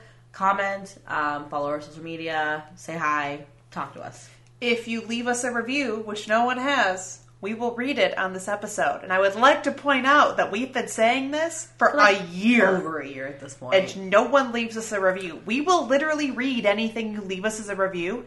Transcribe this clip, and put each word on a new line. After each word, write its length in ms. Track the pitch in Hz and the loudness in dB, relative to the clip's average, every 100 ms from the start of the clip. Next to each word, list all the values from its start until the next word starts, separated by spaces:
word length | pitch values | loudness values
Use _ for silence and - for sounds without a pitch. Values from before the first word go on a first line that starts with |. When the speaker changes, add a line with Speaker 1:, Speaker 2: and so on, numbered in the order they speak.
| - - - | -20 -20 -20
Speaker 1:
comment, 680 | - 190 196 196 196 190 - - | -2 0 2 -2 -4 -10 -18 -6
um, 420 | 151 147 147 147 | -2 -2 -4 -6
follow 200 | 147 143 | -4 -4
our 120 | 151 | -4
social 220 | 151 156 | -8 -14
media, 600 | 165 165 165 156 151 151 156 | -12 -8 -4 -2 -2 -4 -8
say 220 | - - 165 | -18 -10 -4
hi, 500 | 151 147 143 143 165 - _ | 0 0 -2 -6 -12 -20 _
talk 240 | 175 139 | -10 -10
to 80 | - | -10
us. 260 | - - - - - - | -16 -16 -20 -20 -20 -8
Speaker 2:
If 280 | 240 233 226 | -2 -2 -4
you 140 | 226 | -8
leave 260 | 214 233 240 | -4 -4 -2
us 160 | 240 | -2
a 80 | 254 | -2
review, 500 | 233 233 285 254 220 | -4 -2 -2 -2 -4
which 220 | 214 208 220 | -6 -8 0
no 180 | 226 | 2
one 140 | 240 247 | 2 0
has, 640 | 269 269 196 185 - - - - | 0 2 2 0 -8 -16 -20 -10
we 140 | 196 | -8
will 220 | 226 240 233 | -4 -4 -4
read 240 | 262 240 | -4 2
it 180 | 185 - | 2 2
on 140 | 190 | -4
this 160 | 185 196 | -6 -6
episode. 560 | 208 208 - 151 - | -6 -6 -2 0 0
And 80 | 190 | -2
I 80 | 185 | 2
would 160 | 196 202 | 2 6
like 260 | 269 302 | 6 6
to 80 | 277 | 0
point 360 | - 285 262 262 | -2 0 2 6
out 320 | 294 208 - | 6 6 2
that 120 | 143 | 0
we've 220 | 214 254 | 0 -4
been 160 | 240 185 | -4 -4
saying 420 | - 226 262 269 | 2 2 2 -2
this 380 | 302 330 - - - | -2 -4 -6 -10 2
for 120 | 233 | 4
Speaker 1:
For, 60 | 294 | 6
like, 220 | 311 196 | 6 6
Speaker 2:
a 40 | |
year. 420 | 175 180 220 240 190 | -2 0 4 6 6
Speaker 1:
over 320 | 185 160 156 | 4 0 -6
a 80 | 135 | -8
year 220 | 131 135 | -10 -10
at 100 | 143 | -12
this 160 | 127 | -16
point. 220 | - 127 185 | -12 2 2
Speaker 2:
And 340 | 180 190 190 | 2 -6 4
no 140 | 202 | 4
one 260 | 240 277 247 | 6 4 2
leaves 260 | 233 226 220 | -2 -4 -6
us 140 | 220 | -6
a 100 | 208 | 0
review. 400 | 190 185 180 147 185 | 0 0 -6 -10 -4
We 140 | 254 | -2
will 260 | 320 349 240 | 4 4 4
literally 460 | 277 311 302 285 | 2 2 0 -2
read 340 | 226 269 240 202 | -2 -2 0 2
anything 460 | 208 226 226 220 | 2 -2 -4 -6
you 80 | 208 | -6
leave 240 | 190 185 | -6 -4
us 160 | 214 214 | -4 -4
as 80 | 202 | -6
a 80 | 190 | -2
review, 500 | 190 180 175 240 | 0 0 -4 -4